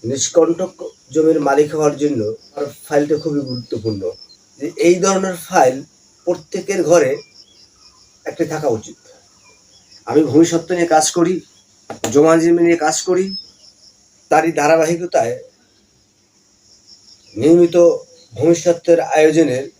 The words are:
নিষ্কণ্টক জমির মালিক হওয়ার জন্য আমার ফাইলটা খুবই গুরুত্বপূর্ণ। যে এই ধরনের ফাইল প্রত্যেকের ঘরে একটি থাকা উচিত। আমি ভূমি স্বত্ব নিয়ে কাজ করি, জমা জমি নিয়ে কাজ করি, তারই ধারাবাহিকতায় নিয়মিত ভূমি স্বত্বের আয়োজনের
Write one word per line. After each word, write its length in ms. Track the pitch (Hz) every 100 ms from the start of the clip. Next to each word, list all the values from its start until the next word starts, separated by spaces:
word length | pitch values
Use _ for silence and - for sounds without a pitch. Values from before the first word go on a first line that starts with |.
নিষ্কণ্টক 840 | 113 135 - - 160 170 180 - - _ _
জমির 300 | 139 156 156
মালিক 340 | 139 139 151
হওয়ার 220 | 156 151 135
জন্য 380 | 147 135 107 110 _ -
আমার 100 | 147 - -
ফাইলটা 280 | 147 147 151
খুবই 240 | 160 143
গুরুত্বপূর্ণ। 680 | 131 123 120 117 110 101 92 - _ _ _ _
যে 120 | 151 -
এই 180 | 170
ধরনের 420 | 180 190 190 190 175
ফাইল 480 | - 180 131 131 175 _ _ _
প্রত্যেকের 600 | - 170 - 190 175 190
ঘরে 320 | 151 170 135 - - _ _ _ _ _ _ _ _ _
একটি 200 | - -
থাকা 240 | 156 156 151
উচিত। 280 | 113 - - _ _ _ _ _ _ _ _ _ -
আমি 200 | - 135
ভূমি 200 | 147 143
স্বত্ব 300 | 165 165 165
নিয়ে 120 | 180 170
কাজ 240 | 160 156
করি, 300 | 175 170 185 - _ _ _ _ - -
জমা 240 | 131 156 165
জমি 260 | 165 170
নিয়ে 140 | 170 165
কাজ 260 | 156 156
করি, 340 | - 180 196 196 - _ _ _ _ _ _ _ _
তারই 240 | 151 165
ধারাবাহিকতায় 920 | 151 147 165 165 170 175 165 117 123 - _ _ _ _ _ _ _ _ _ _ _ _ _ _ - _ _ _ 98
নিয়মিত 400 | 139 175 170 175 170 - - _ _
ভূমি 220 | - 156
স্বত্বের 460 | 170 175 170 - 165
আয়োজনের 680 | 117 151 156 156 151 127 139 _